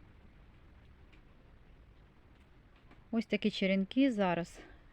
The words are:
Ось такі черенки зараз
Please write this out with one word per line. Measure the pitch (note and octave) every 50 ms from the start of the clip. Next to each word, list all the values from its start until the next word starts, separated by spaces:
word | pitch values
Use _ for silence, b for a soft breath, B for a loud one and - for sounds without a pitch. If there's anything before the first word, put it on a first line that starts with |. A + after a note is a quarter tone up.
| - - - - - - - - - - - - - - - - - - - - - - - - - - - - - - - - - - - - - - - - - - - - - - - - - - - - - - - - - - - - - -
Ось | A3+ A3+ -
такі | - G#3+ G#3 - G#3
черенки | - - G3+ F#3 G3 G3 F#3+ - - B3+ C#4 C4+ A#3
зараз | G3+ G3 F3+ E3+ E3+ E3+ - - - - b b b b b